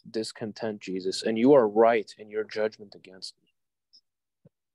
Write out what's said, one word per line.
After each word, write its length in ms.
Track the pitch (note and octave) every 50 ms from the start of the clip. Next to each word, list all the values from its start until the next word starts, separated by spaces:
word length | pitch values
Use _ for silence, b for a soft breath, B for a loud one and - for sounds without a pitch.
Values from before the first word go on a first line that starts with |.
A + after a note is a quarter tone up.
| - A2+
discontent, 680 | A2+ A2+ A2 - - - A#2 G#2+ G2 - - A2+ G#2 G2+
Jesus, 420 | - - F#2 F#2+ F#2 F#2+ F#2 - -
and 160 | A2 A2+ A2+
you 140 | A#2 C3 D3
are 160 | C#3 A#2 G#2
right 420 | G2+ A2 A#2 A2+ A#2+ A2+ G2+ - - -
in 120 | G#2+ G#2+
your 140 | G#2 G#2+ G#2+
judgment 500 | G#2 - G#2+ G#2+ A2 G#2+ - G#2+ G2+ -
against 400 | F2 D#2+ F#2+ F#2 F#2+ - - - _ _
me. 60 | _ _ _ _ _ _ _ _ _ _ _ _ _ _ _ _ _ _ _ _ _ _ _ _ _ _